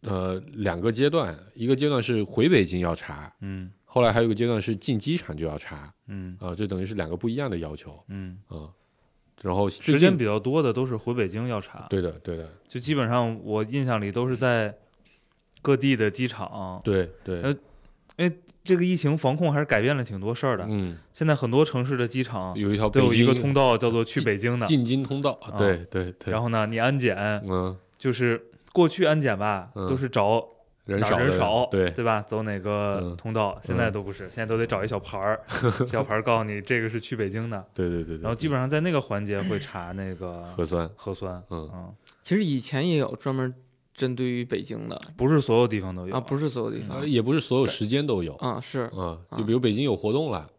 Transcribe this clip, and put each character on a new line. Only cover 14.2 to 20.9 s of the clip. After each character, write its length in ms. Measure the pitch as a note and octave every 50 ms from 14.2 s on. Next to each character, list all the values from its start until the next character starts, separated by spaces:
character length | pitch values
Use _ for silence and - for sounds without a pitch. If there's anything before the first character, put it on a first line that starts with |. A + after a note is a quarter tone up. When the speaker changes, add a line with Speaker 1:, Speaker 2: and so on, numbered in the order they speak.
| A#2+ C3
Speaker 2:
是 80 | B2+
在 400 | A2+ C3+ B2+ A#2+ A#2 A2 G#2 G2+ - _ _ _ _ _ _ _ _ _ _ _ _ _ _ _ -
各 160 | - - C#3 B2
地 180 | A#2 C#3 C3+
的 160 | A2 A2 G#2+
机 160 | G2 - B2+ B2
场。 540 | A#2 - G#2 - - G2+ F#2+ F#2 F#2 F#2+ -
Speaker 1:
对， 260 | - G2+ F#2+ F2+ E2+ - - -
对。 180 | - F#2 F2
Speaker 2:
呃， 100 | E2+ C3+ C#3+ C#3 _ _ - - - - - _ _ _ - -
因 100 | E3+ F3+
为 120 | E3 - _ _ - _ _
这 120 | - F#3
个 80 | F3 F3
疫 140 | F3+ F#3 E3+
情 200 | - D3 D3 D#3
防 200 | - C3 C3 D3+
控 160 | F3+ D#3+ C#3+
还 60 | D3
是 60 | D3+
改 140 | D3 - G#2+
变 160 | G#2+ B2+ D3
了 80 | C#3 B2
挺 160 | G#2+ G#2 F#2+
多 160 | F#2+ G#2 A#2
事 100 | A#2+ -
儿 120 | C3+ B2 G2
的。 80 | F2+ G#2+
Speaker 1:
嗯。 300 | G#2+ G2+ F#2+ F2+